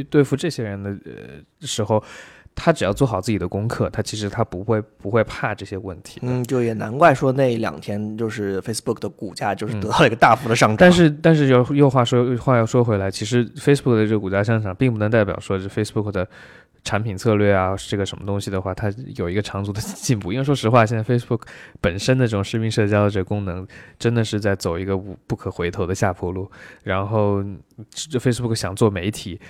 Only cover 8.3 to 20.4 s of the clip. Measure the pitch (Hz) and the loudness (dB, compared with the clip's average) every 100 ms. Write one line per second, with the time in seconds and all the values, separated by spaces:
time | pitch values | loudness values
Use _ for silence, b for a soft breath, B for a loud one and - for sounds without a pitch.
8.3 | 107 101 95 117 107 123 107 101 - 104 | -4 -4 -4 -6 -6 -4 -4 -6 -8 -12
9.3 | - 107 95 107 107 107 - 135 113 117 | -6 -4 -4 -4 -4 -2 4 4 6 4
10.3 | 113 113 117 113 107 180 175 160 151 165 | 4 2 4 4 8 8 8 6 4 4
11.3 | 156 135 123 123 143 143 131 117 123 123 | 6 6 4 4 4 4 4 2 2 2
12.3 | 120 139 123 113 123 117 101 95 - 107 | 0 2 2 4 2 2 0 -2 -4 0
13.3 | 120 117 135 - 143 131 110 107 107 98 | 0 0 0 2 4 4 2 4 0 0
14.3 | 98 107 113 104 90 131 107 107 117 98 | 0 2 0 0 0 0 0 2 2 2
15.3 | - - 98 95 - 104 110 101 95 92 | -2 -4 -4 -4 -4 -4 -4 -4 -4 -4
16.3 | B B B B _ - 104 113 95 117 | B B B B _ -4 -4 -2 -2 2
17.3 | 104 104 95 92 98 - 101 95 - 101 | 4 4 4 2 -2 -4 -4 -4 -6 -6
18.3 | 101 98 95 95 92 104 107 101 113 87 | -6 -4 -6 -6 -4 -6 -6 -10 -6 -4
19.3 | 98 101 98 101 101 147 190 - 110 90 | -4 -4 -6 -6 -6 -8 -6 -2 -2 -2
20.3 | 123 | -2